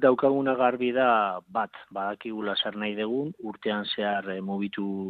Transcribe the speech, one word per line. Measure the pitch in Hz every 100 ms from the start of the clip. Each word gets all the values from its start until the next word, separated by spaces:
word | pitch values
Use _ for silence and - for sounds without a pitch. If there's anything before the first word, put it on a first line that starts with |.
daukaguna | 131 123 139 139 135 127
garbi | 127 123 123
da, | 123 127 113 101 90 90
bat, | 104 104 - -
badakigula | 98 98 101 117 110 104 98
zer | 107 104
nahi | 107 104
dugun, | 107 127 151 -
urtean | 107 98 113 104 101
zehar, | - 104 101 98
eh, | 95
mugitu | 95 98 101 101 98 98